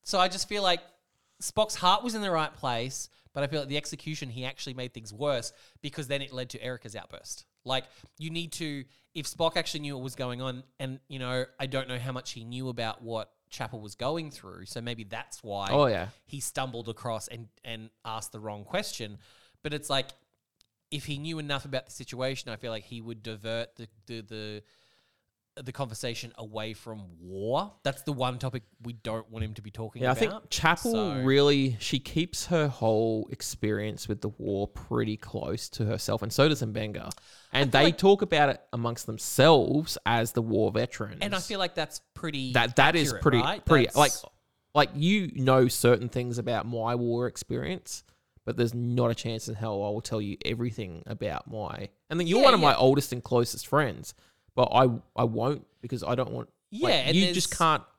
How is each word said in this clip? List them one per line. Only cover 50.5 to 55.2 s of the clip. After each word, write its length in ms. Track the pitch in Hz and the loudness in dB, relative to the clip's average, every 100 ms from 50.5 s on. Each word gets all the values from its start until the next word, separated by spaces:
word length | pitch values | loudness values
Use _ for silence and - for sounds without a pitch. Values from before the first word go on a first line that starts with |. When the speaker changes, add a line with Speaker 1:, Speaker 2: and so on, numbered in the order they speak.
| 117 120 110 98 82 - | -2 -4 -4 -10 -12 -12
Speaker 2:
about 420 | - 101 73 - | -6 -6 -6 -8
my, 400 | 110 101 - 101 _ _ | -8 -8 -8 -12 _ _
and 80 | 165 | -2
then 80 | 170 | 2
you're 140 | 208 | 8
Speaker 1:
Yeah, 40 | 269 | 8
Speaker 2:
one 80 | |
of 60 | 226 | 8
my 140 | 147 | 6
Speaker 1:
yeah. 40 | - | 8
Speaker 2:
oldest 340 | 131 139 - | 6 6 2
and 120 | 123 | -6
closest 420 | - 120 120 - - | 2 2 2 -4 0
friends, 480 | 139 139 87 - - _ _ _ - | 2 2 -4 -14 -18 _ _ _ 0
but 140 | 127 | 4
I, 160 | 120 131 117 - | 6 6 4 -6
I 80 | - | 0